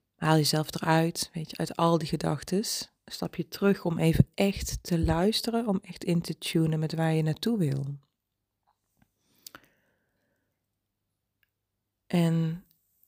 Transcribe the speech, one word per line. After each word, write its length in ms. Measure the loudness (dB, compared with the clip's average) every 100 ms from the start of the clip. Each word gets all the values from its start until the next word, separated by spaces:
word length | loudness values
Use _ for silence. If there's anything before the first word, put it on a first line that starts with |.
| _ _
Haal 200 | 2 4
jezelf 400 | 4 0 -2 -4
eruit, 540 | 2 2 2 -2 -8
weet 160 | -8 -10
je, 80 | -6
uit 180 | -6 0
al 220 | 2 2
die 100 | 0
gedachtes. 840 | -2 -2 -2 -2 -4 -2 -6 -10 _ -18
Stap 300 | -10 -8 -8
je 120 | -10
terug 380 | 0 2 2 0
om 140 | 2
even 280 | 4 6 4
echt 500 | 2 0 0 -6 -8
te 160 | -2 0
luisteren, 680 | 2 2 2 0 -2 -2 0
om 120 | -2
echt 220 | -4 -8
in 180 | -2 0
te 160 | -2 -6
tunen 420 | -2 0 2 0
met 140 | -2
waar 200 | 0 0
je 100 | 2
naartoe 340 | 0 -2 -2 0
wil. 400 | 0 -2 -4 -10 _ _ _ _ _ _ _ _ _ _ _ _ _ _ -20 -20 _ _ _ _ _ _ _ _ _ _ _ _ _ _ _ _ _ _ _ _ _ _ _ _ _
En 580 | 2 2 2 0 -6 -14 _ _ _